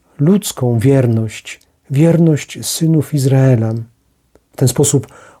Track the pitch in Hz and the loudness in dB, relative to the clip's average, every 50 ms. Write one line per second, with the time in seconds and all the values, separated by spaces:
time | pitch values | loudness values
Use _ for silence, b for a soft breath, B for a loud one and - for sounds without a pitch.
0 | b b _ - 143 156 202 202 - - - - 131 123 120 117 101 139 139 139 | b b _ -2 0 2 2 0 -2 -4 -8 -4 -4 -2 0 0 2 2 2 2
1 | 127 117 117 113 110 110 - - - - - - _ _ _ _ _ - 139 135 | 2 2 0 -2 -2 -4 -8 -12 -18 -18 -20 -20 _ _ _ _ _ -6 -2 0
2 | 156 165 170 165 170 165 156 139 - - - 120 110 - - - 165 160 160 156 | 2 2 4 4 4 2 2 0 -2 -8 -14 -12 -10 -10 -6 -4 -2 0 0 0
3 | 135 - - 147 131 135 135 135 131 131 127 110 110 110 113 117 113 - _ _ | 0 -2 -2 -2 0 2 2 2 4 4 2 2 0 -2 -6 -8 -10 -12 _ _
4 | _ _ _ _ _ _ _ _ _ _ _ - 143 123 - - 147 - 160 135 | _ _ _ _ _ _ _ _ _ _ _ -2 -2 0 0 0 0 0 0 -2
5 | - B B B B B B B | -2 B B B B B B B